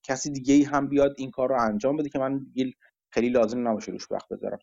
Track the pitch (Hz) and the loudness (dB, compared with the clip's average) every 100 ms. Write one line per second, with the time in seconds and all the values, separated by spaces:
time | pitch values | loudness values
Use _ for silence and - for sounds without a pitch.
0 | - 131 151 135 127 143 139 143 139 143 | -6 -6 -4 -4 4 4 4 0 0 2
1 | 139 139 131 - 127 131 113 104 131 156 | 2 0 -10 -4 0 2 2 0 0 0
2 | 143 139 135 139 135 123 131 - _ _ | -2 -2 -2 -2 -6 -4 -4 -4 _ _
3 | _ 113 120 123 110 120 120 107 - 90 | _ 0 2 4 2 0 -2 -2 -4 -10
4 | - 98 - 98 101 101 | -8 -8 -8 -8 -8 -8